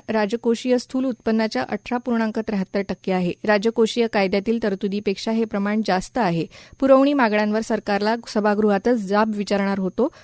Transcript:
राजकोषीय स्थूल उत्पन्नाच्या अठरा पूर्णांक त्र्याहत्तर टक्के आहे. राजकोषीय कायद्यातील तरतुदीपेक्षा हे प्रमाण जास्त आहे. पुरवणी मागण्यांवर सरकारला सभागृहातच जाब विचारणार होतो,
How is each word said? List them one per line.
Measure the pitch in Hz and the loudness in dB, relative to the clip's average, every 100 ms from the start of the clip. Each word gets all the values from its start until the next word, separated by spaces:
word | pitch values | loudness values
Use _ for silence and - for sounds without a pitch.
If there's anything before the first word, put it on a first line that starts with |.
| - | -2
राजकोषीय | 220 202 233 233 233 254 247 | -2 -2 -2 -2 -2 0 -2
स्थूल | - 262 262 | -2 -4 -4
उत्पन्नाच्या | 226 226 220 220 247 - | -4 -2 0 0 -4 -4
अठरा | 208 - 247 | -6 -6 -6
पूर्णांक | 247 226 220 220 | -2 -2 -2 -4
त्र्याहत्तर | 214 202 185 202 190 | -4 -4 -2 -4 -4
टक्के | 185 - | -6 -2
आहे. | 185 175 - | 0 -2 -2
राजकोषीय | 214 208 226 233 220 240 226 | 0 0 2 2 0 0 0
कायद्यातील | 214 190 202 214 226 | 0 0 0 -2 -2
तरतुदीपेक्षा | 214 190 208 202 208 190 226 | -2 -2 -4 -2 -4 -4 -2
हे | 226 220 | -2 -2
प्रमाण | 208 202 214 202 | -2 -2 -2 0
जास्त | 185 - 254 | -2 -2 -2
आहे. | 196 165 - - - - | 0 0 -4 -10 -20 0
पुरवणी | 262 269 277 | 6 6 6
मागण्यांवर | 285 226 208 208 220 | 2 2 2 0 -2
सरकारला | 220 214 - 202 208 233 - | -2 -2 -2 0 0 -2 -4
सभागृहातच | 214 208 208 214 196 233 240 | 0 2 2 2 2 2 0
जाब | 190 208 220 208 | 2 0 0 -2
विचारणार | 196 202 196 196 | -2 0 0 0
होतो, | 185 - 233 - | -2 -2 -2 -4